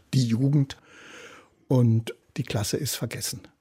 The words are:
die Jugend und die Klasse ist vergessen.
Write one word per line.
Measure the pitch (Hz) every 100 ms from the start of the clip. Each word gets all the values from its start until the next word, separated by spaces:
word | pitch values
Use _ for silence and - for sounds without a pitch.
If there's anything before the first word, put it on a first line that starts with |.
| -
die | 135 117
Jugend | 113 139 147 135 - _ - - - - - _ _ -
und | 127 120 113 113 - _ -
die |
Klasse | - 104 104 -
ist | 131
vergessen. | - 123 110 - 127 - _